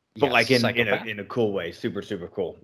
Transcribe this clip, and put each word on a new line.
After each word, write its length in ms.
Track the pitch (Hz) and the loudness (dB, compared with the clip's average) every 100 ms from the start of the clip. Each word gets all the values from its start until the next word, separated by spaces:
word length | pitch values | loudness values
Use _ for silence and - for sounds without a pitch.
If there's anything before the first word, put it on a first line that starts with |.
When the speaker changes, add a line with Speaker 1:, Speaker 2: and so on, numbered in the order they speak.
| _ 110 | _ -2
Speaker 1:
but, 120 | 135 | 2
Speaker 2:
Yes, 40 | |
Speaker 1:
like, 200 | 120 117 | 4 4
in, 60 | 127 | 4
in 300 | 123 113 113 | 4 2 2
a, 40 | |
Speaker 2:
psychopath. 160 | 101 113 | 0 -2
Speaker 1:
in 120 | 104 | -10
a 40 | |
cool 280 | 98 123 110 | -6 0 0
way. 200 | 98 85 | 0 -6
Super, 320 | - 120 95 | -6 -6 -6
super 240 | - 101 85 | -6 -8 -6
cool. 320 | - 87 - | -6 -6 -8